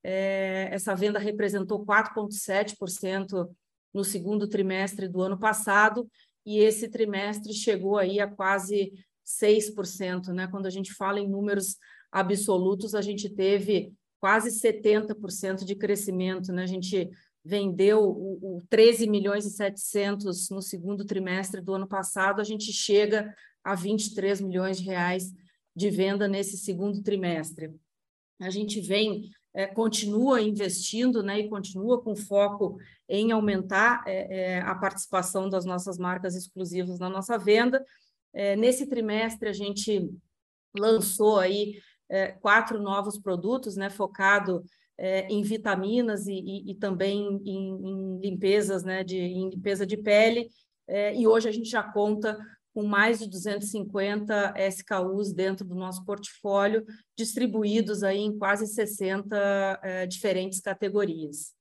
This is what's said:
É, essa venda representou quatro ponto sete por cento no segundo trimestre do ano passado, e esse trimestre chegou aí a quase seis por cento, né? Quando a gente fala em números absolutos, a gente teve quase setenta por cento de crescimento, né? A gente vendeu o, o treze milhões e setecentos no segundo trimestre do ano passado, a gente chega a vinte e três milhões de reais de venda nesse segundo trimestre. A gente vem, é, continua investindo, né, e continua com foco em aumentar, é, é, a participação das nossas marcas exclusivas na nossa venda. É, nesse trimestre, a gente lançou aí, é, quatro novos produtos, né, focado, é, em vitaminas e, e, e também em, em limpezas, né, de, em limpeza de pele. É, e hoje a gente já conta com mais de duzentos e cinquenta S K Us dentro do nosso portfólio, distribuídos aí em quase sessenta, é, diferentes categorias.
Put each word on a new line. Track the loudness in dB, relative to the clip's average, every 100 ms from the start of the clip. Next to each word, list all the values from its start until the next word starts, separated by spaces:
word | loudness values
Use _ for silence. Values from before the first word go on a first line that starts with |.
É, | -2 -2 0 0 0 -2 -2
essa | -4 -2 0
venda | 0 0
representou | -2 -2 -2 -2 -2 -4 2
quatro | 2 2
ponto | -4 -6
sete | -8 -2 0 0 -6
por | -8
cento | -6 -4 -4 -2 -4 -4 -10 _ _ _
no | -4
segundo | -4 -4 -2 -2 0
trimestre | 0 0 0 -2 -4 -4
do | -2
ano | -2 2
passado, | 0 0 2 6 6 4 -8 _ _ _ -2
e | 6
esse | 6 6 -6
trimestre | -2 0 0 -2 -6 -6
chegou | -2 0 0 2 2
aí | 2 2
a | 0
quase | 0 2 2 2 0 0 -6 _ _
seis | -8 2 6 6 4
por | -6 -8
cento, | -4 -4 -4 -4
né? | -4 -4
Quando | -4 -6
a |
gente | -6 -10
fala | -4 -2 0
em | -2
números | -2 0 0 -2 -8 -14 -20 _
absolutos, | -2 0 0 2 2 2 0 -2 -2
a |
gente | -2 -4 -6
teve | 0 2 2 2 0 0 -14 _ _
quase | 2 4 2
setenta | 2 2 4 4 4 2 -8
por | -8
cento | -6 -4 -4 -4
de | -4
crescimento, | 0 -2 -2 -2 -2 -2 -4
né? | -4
A | -2
gente | -4 -2 -2 -2 -8 _ _
vendeu | -4 -2 -2 4 6 6
o, | 4 0 -8 -8 -8 -10
o | 0
treze | 8 8 8 2
milhões | 2 2 0 -2
e |
setecentos | -4 -4 -4 -4 0 0 -2 -4 -4 -6
no | -8
segundo | -8 -8 -6 -6
trimestre | -4 -4 -2 -2 -4 -8
do | -4
ano | -4 -2
passado, | -4 -4 0 2 2
a |
gente | -2 -4 -4
chega | -4 4 6 6 2 -2 -12 -20 _
a | -4
vinte | -2 0 0 -2
e |
três | 0 0 0
milhões | 0 0 0 -2
de |
reais | -4 0 0 0 -4 -12 _ _ _ -2
de | 0
venda | 2 2 2 0
nesse | 0 -4 -6
segundo | -6 -2 -2 -2
trimestre. | -2 0 0 -2 -4 -10 -14 -14 _ _ _ _ _ _
A | -6
gente | -4 -4 -4
vem, | 0 2 2 -2 -8 -18 _ -6
é, | -4
continua | 0 0 0 0 2 4 4
investindo, | 2 0 -2 -2 -4 0 2 2
né, | 0 -2
e | -2
continua | -6 -8 -6 0 0
com | 0 -6
foco | 0 2 4 2 -4 -4 -18 _ -4
em | 0 2
aumentar, | 4 2 0 2 4 4 4 -2
é, | -6 -4 -4
é, | -2 -2
a | -2 -2
participação | -2 -4 -2 -2 0 -2 0
das | -2 -2
nossas | -4 -4 -4
marcas | -4 -2 -4 -6
exclusivas | -10 -10 -6 -4 -4 -4
na | -6
nossa | -6 -2 0
venda. | 4 6 6 2 -2 _ _ _ _
É, | -4 0 4
nesse | 4 4 -2
trimestre, | -2 0 0 -2 -4 -6
a |
gente | -4 -6 -4 0 0 -2 -8 _ _ _ _ _ 0
lançou | 4 4 2 4 4 6
aí, | 4 0 -2 -6 _ _ _
é, | -2 -2
quatro | -2 4 4 4 -4
novos | -2 -2 -2 -6
produtos, | -4 -2 0 -2 -4 -6
né, | -6
focado, | -4 -6 2 4 4 2 -4 -6 _ _ -8
é, | -2 -2 0
em | -2
vitaminas | -2 -2 -2 -2 0 0 0 -2 -4
e, |
e, | -6 -6 -10 -10
e | -6
também | -4 0 0 0 -2 -4
em, | -4 -6 -6 -8 -8
em | -6 -6 -6
limpezas, | -6 -2 2 2 2 -2
né, | -2 -4
de, | -4 -4
em | -4 -4 -6
limpeza | -4 -4 -2
de | -2 -2
pele. | 4 6 6 4 -4 _ _ _ -4
É, | -2 0 4
e | 6
hoje | 6 4
a |
gente | -2 -2
já | -2
conta | -2 0 2 2 -2 -4 -12 -20 _
com | -4
mais | 0 4 4 2
de | -4
duzentos | -8 -4 -4 -4
e |
cinquenta | -6 -4 -2 0 -2 0 0 0 0
S | -2 -2
K | -4 -2
Us | 0 -2 -2
dentro | 0 -2 -2 -6
do |
nosso | -6 -8 -8 -8
portfólio, | -8 -8 -10 0 2 4 2 -2 -18 _ -8
distribuídos | -6 -2 0 0 2 2 2 0
aí | 0 0
em | -2 -2
quase | 0 0 0
sessenta, | -2 -4 -2 -2 -2 -2 0 2 2 0 -2
é, | -6 -4 -6
diferentes | -2 0 0 -2 -6
categorias. | -6 -4 -2 0 0 -2 -8 -10 -14 _